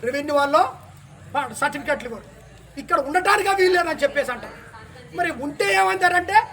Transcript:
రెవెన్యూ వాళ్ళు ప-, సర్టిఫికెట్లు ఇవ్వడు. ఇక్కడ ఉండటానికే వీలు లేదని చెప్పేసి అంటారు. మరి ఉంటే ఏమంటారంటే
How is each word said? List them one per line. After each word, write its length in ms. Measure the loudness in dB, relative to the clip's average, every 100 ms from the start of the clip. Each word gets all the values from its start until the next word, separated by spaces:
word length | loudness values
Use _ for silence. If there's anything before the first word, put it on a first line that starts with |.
రెవెన్యూ 320 | -4 -4 0
వాళ్ళు 340 | 2 4 4 2 -2 -18 -20 -20 -20 -6
ప-, 180 | -4 -4
సర్టిఫికెట్లు 560 | -2 -2 -2 -4 -4 -4
ఇవ్వడు. 340 | -12 -14 -20 -20 -20 -18 -16
ఇక్కడ 200 | -2 0
ఉండటానికే 540 | 2 0 2 2 2
వీలు 200 | 2 4
లేదని 280 | 4 0 0
చెప్పేసి 300 | 0 0 -4
అంటారు. 400 | -6 -10 -16 -20 -20 -20 -20 -14 -4
మరి 140 | -4
ఉంటే 440 | -2 -8 -2 0
ఏమంటారంటే 680 | 2 2 2 2 2 4 2 2